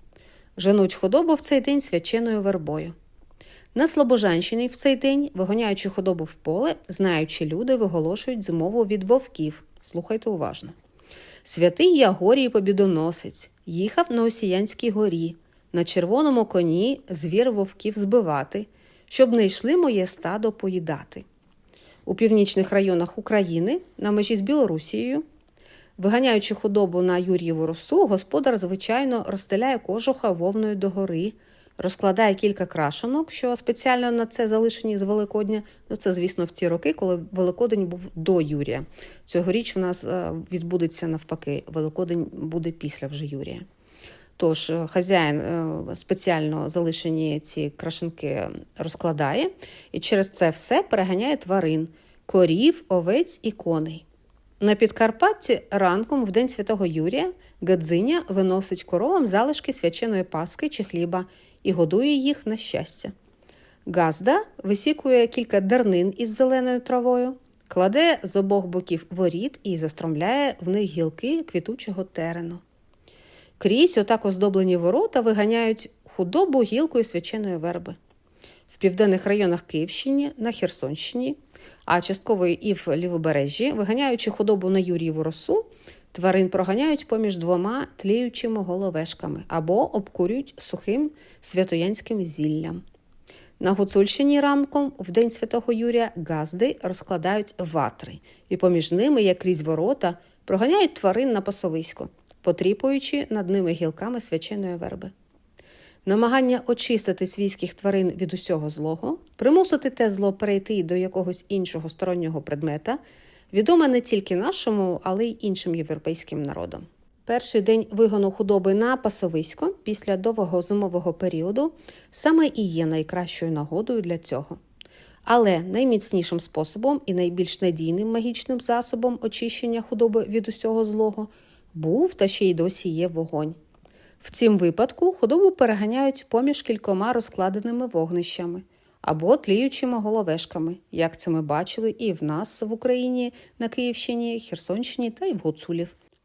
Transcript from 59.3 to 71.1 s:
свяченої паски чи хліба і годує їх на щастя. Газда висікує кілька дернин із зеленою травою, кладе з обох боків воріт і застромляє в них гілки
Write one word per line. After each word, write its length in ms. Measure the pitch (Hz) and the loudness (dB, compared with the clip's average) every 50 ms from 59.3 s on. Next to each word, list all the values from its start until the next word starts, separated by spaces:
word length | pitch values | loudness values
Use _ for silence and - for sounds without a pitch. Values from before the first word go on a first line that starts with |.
| 180 202 233 277 302 - - - 262 | 2 2 2 2 0 -2 -4 -6 -4
свяченої 520 | - - 170 165 - - 226 214 190 180 | -2 -2 -2 -2 -2 -2 -2 0 -2 -2
паски 440 | 180 - 156 165 170 - - - 302 | -2 -4 -6 -6 -6 -6 -6 -6 -6
чи 160 | - - 208 | -4 -6 -8
хліба 420 | - - 170 170 175 180 185 180 185 - - _ _ _ _ - | -6 -4 -4 -2 -2 -2 -4 -4 -6 -12 -20 _ _ _ _ -2
і 100 | 202 185 | -2 2
годує 420 | 165 170 156 175 208 262 294 294 | 2 2 2 4 2 2 4 2
їх 320 | 277 262 285 285 - - | 2 2 0 0 -2 -4
на 100 | 220 220 | -6 -6
щастя. 560 | 220 - - - - 170 - - - - 202 196 - _ _ _ _ _ _ - _ _ _ _ _ _ | -6 -6 -6 -6 -6 -6 -8 -10 -12 -12 -14 -14 -14 _ _ _ _ _ _ -20 _ _ _ _ _ _
Газда 580 | - 175 180 170 160 156 - 185 226 294 403 427 - - - - | -4 0 2 2 2 0 0 2 2 2 2 0 -4 -8 -8 -2
висікує 640 | 196 208 202 - 302 302 302 - 269 254 240 233 | -2 -2 0 0 0 -2 0 2 4 6 6 6
кілька 340 | 233 - 254 233 - - 202 | 4 2 -2 -2 0 2 2
дернин 540 | 190 190 233 254 233 208 185 175 175 196 190 | 2 4 4 4 4 4 4 4 2 2 0
із 180 | - 240 226 214 | -2 -4 -4 0
зеленою 460 | - 262 254 262 262 254 254 247 247 | 2 2 4 4 2 2 0 0 -2
травою, 540 | 247 - 254 247 240 254 247 247 247 254 262 254 _ _ _ _ _ - | -2 -2 0 0 2 2 2 2 0 -2 -4 -8 _ _ _ _ _ -6
кладе 500 | - 180 185 190 208 285 330 339 311 - - | 0 2 2 4 4 4 4 4 4 2 -2
з 140 | 185 - | -2 0
обох 300 | 196 196 196 202 202 185 | 0 2 2 2 0 0
боків 400 | 180 175 180 175 - 170 165 - - | 0 -4 -6 -4 -4 -4 -6 -6 -6
воріт 500 | 180 180 185 175 165 170 220 294 - - - | -4 0 0 0 0 0 -4 -6 -8 -8 -6
і 140 | 208 180 | -6 -4
застромляє 800 | 165 156 156 156 - - 165 156 147 165 196 247 285 285 277 - - | -4 -4 -6 -6 -6 -6 -4 -4 -2 0 0 0 0 0 0 -2 -4
в 80 | - 180 | -4 -2
них 160 | 190 208 208 | 0 0 0
гілки 580 | 180 151 170 165 160 | -2 -2 -2 -2 -2